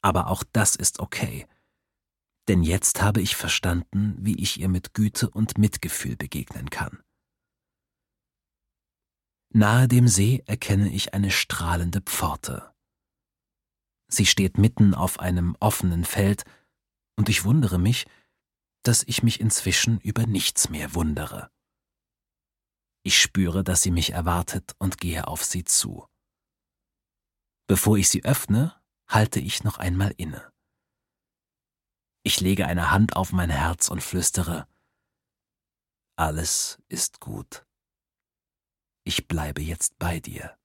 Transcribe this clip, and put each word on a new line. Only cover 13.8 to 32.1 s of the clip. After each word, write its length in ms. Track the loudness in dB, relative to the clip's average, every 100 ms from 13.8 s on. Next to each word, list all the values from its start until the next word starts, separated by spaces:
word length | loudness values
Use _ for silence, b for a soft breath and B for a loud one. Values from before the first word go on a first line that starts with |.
| _ _ _
Sie 180 | 0 2
steht 320 | 4 2 4
mitten 360 | 2 6 4
auf 260 | 6 -2 -2
einem 360 | -2 0 0 0
offenen 460 | 0 2 0 0 -2
Feld, 380 | 0 2 0 -4 b b _ _ _ _ -2
und 120 | 0
ich 140 | 2
wundere 340 | 4 4 4 2
mich, 300 | 2 0 -4 b b b _ _ _ _
dass 200 | 2 2
ich 180 | 0 0
mich 180 | 0 2
inzwischen 600 | 0 0 0 0 0 0
über 260 | -2 -2 0
nichts 440 | 0 0 -2 -4
mehr 260 | -4 -6 -2
wundere. 560 | -2 -2 -6 -12 -16 _ _ _ _ _ _ _ _ _ _ _ _ _ _ _
Ich 180 | 0 2
spüre, 420 | 2 2 0 0
dass 180 | 0 0
sie 100 | 2
mich 220 | 2 0
erwartet 640 | -2 -2 -2 -2 -8 -10 -6
und 200 | -6 -4
gehe 300 | -6 -6 -8
auf 160 | -6
sie 200 | -6 -6
zu. 440 | -2 -2 -2 -8 -18 _ _ _ _ _ _ _ _ _ _ _ _ _ _ _ 0
Bevor 300 | 2 4 4
ich 120 | 4
sie 140 | 0
öffne, 560 | 0 -2 2 2 2 _ _ _ _
halte 320 | 2 2 0
ich 240 | -4 -4
noch 140 | -4 -4
einmal 360 | -4 0 -2 -2
inne. 340 | -10 -10 -16 _ _ _ _ _ _ _ _ _ _ _ _ _ _ _ _